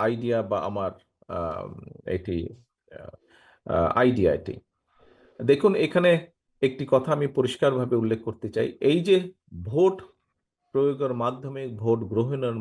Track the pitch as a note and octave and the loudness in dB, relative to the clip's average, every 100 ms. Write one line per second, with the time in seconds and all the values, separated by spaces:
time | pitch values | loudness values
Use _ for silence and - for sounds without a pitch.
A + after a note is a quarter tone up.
0 | A2 A#2 A#2+ A2+ G2+ G2+ E2 G2+ F#2+ - | -2 -2 0 -2 0 -2 -2 -4 -6 -6
1 | _ _ - F2+ E2 D#2 G1+ - - - | _ _ -10 -6 -6 -6 -10 -14 -18 -14
2 | - F2+ - F2 - - _ _ _ - | -6 -6 -4 -4 -4 -10 _ _ _ -20
3 | - - _ _ _ _ - F2 E2+ - | -18 -20 _ _ _ _ -2 2 2 4
4 | B2+ A2 E2+ C#2+ - - - _ _ _ | 4 4 4 2 -2 -14 -16 _ _ _
5 | _ _ _ - A#2 C#3+ G#3 F#3+ D#3 F3+ | _ _ _ -2 2 4 4 2 0 2
6 | F3+ E3+ E3+ _ _ _ C3+ C3 C3+ C3 | 4 4 0 _ _ _ -2 -2 2 2
7 | C3 D3 C#3+ C3+ B2 - C#3+ B2+ B2 A#2+ | 2 0 0 0 -2 0 0 0 0 0
8 | A2 A2+ A#2 - G#2+ A2 A2+ - C3+ D#3+ | 0 -2 -4 -8 -6 -2 -4 0 2 2
9 | F3 F#3 F3+ - _ F2 F2 C3+ F#3+ F#3+ | 4 2 2 -10 _ -14 -4 2 2 0
10 | - _ _ _ _ _ _ C3+ C#3+ C#3 | -8 _ _ _ _ _ _ 0 0 0
11 | C#3 A#2+ A#2 C3 C3+ C3+ C3 A2 A2+ A2+ | -2 -2 -4 -4 -8 -10 -10 -4 0 0
12 | G2+ G#2 A#2+ C#3 B2+ A2+ | 0 -2 -2 -2 -4 -2